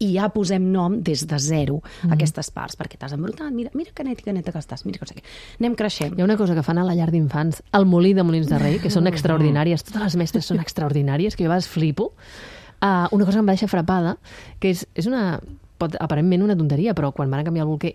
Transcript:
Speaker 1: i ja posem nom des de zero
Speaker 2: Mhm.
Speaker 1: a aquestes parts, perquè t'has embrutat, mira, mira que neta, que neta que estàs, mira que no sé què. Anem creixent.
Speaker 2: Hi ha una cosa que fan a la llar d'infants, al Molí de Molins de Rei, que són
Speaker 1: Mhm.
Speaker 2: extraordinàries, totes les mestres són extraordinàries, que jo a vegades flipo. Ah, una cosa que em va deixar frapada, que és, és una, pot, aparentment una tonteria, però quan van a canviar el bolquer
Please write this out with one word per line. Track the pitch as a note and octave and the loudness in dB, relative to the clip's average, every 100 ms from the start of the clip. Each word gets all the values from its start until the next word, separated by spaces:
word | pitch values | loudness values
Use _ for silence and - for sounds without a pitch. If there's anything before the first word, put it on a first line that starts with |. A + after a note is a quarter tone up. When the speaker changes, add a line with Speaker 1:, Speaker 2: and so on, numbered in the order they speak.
Speaker 1:
i | G#3 F#3 | 0 0
ja | G#3 | 0
posem | G#3+ F#3 F#3+ F#3 | 0 0 2 2
nom | F#3+ F3 G#3+ | 2 2 0
des | E3+ C#3+ D#3 | -2 -2 -2
de | D3 | -2
zero | C#3+ D#3 C#3 C#3+ - - | 0 0 0 -2 -6 -4
Speaker 2:
Mhm. | E3+ | 0
Speaker 1:
a | D#3 | 2
aquestes | D3+ D#3 - | 2 -2 -8
parts, | - - - | -10 -10 -10
perquè | C#3+ - | -14 -12
t'has | C3+ | -10
embrutat, | C#3+ F3+ - D4+ | -6 -6 -8 -8
mira, | A#3+ A#3+ | -8 -6
mira | C4 E4+ | -8 -10
que | - | -8
neta, | C4+ A#3+ | -8 -8
que | - | -6
neta | G3 E3+ | -6 -6
que | E3 | -8
estàs, | - C3+ | -10 -10
mira | - - | -10 -10
que | - | -12
no | |
sé | |
què. | - - - - - | -18 -20 -20 -14 -4
Anem | A#3 A#3+ | -2 0
creixent. | G#3+ - D3+ F3+ | -2 -2 -4 0
Speaker 2:
Hi | |
ha | |
una | F3+ G#3+ | 2 2
cosa | G3 | 2
que | E3 | 2
fan | D3 E3+ | 2 2
a | |
la | F#3 | 2
llar | F3 E3 | 2 2
d'infants, | E3 D3+ D3 D#3+ D#3 - | 2 2 0 -2 -4 -2
al | G3+ F#3+ | 2 4
Molí | F3 F#3 | 6 6
de | F#3+ | 4
Molins | F3 E3 D3+ | 4 2 2
de | D3 | 2
Rei, | - - | 2 2
que | - | 0
són | F#3 | 2
Speaker 1:
Mhm. | F3+ | 2
Speaker 2:
extraordinàries, | E3+ D#3 D#3+ D3+ C#3+ D#3+ E3 | 2 2 4 4 4 2 0
totes | - G#3+ | -2 -4
les | G#3 E3+ | 0 0
mestres | E3 G#3+ | 0 -2
són | - E3+ | 0 -2
extraordinàries, | D#3+ - D3 C#3+ C#3+ C#3+ G3+ - | -2 -2 0 0 0 0 -2 0
que | |
jo | E3+ | 0
a | |
vegades | F3 F3 | 0 0
flipo. | - D#3+ C#3+ A3 - - - - - - - | 0 0 0 -4 -8 -20 -20 -20 -20 -20 -4
Ah, | G3+ F#3 F3 | 0 2 2
una | G3+ G3 | 2 2
cosa | G3+ | 2
que | |
em | G#3 | 2
va | |
deixar | F#3+ G#3 | 2 2
frapada, | F#3 E3 F#3 E3+ G#3+ - - - - | 0 2 2 0 -2 -10 -20 -20 -4
que | G3 | -2
és, | F3 - | -2 -4
és | - | -6
una, | F3+ C4 F#3+ D#3+ - F#2 - - | -2 0 -2 -4 -8 -18 -18 -6
pot, | E3+ - | -6 -4
aparentment | D#3+ D3+ E3+ F3+ | -2 0 2 4
una | G#3 F#3+ | 2 2
tonteria, | D3+ C#3+ A3 | 2 2 0
però | E3+ C#3+ | 0 -2
quan | C3 C3+ | -2 -2
van | C3+ | -2
a | |
canviar | D#3 E3 D3+ | -2 -2 -2
el | |
bolquer | D3+ E3 | -2 -4